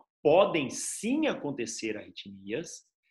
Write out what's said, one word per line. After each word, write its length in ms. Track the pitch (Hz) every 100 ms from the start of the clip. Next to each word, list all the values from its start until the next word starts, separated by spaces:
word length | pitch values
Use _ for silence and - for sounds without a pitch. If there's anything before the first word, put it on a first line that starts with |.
| _ _
Podem 480 | 147 170 202 160 127
sim 560 | - - - 214 294 294
acontecer 720 | 185 143 127 113 - 113 104
arritmias. 880 | 90 - 101 98 98 123 165 - _ _ _